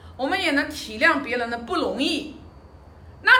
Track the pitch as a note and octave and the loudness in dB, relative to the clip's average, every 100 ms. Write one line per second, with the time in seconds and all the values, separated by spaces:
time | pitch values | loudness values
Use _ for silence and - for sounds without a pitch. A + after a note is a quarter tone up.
0 | - - C#4 F#4+ E4+ C#4+ D4 - - A3 | -18 -6 -2 0 0 0 -2 -6 -10 0
1 | D#4+ D4 B3+ A#3+ A#3 A#3+ A#3 F4 B3 A3 | 2 2 0 -4 -4 -6 -4 -2 -2 -2
2 | D#4+ D#4+ - - - - - - - - | -2 -2 -8 -14 -18 -20 -20 -20 -20 -20
3 | - - G4+ B4+ | -20 -2 6 6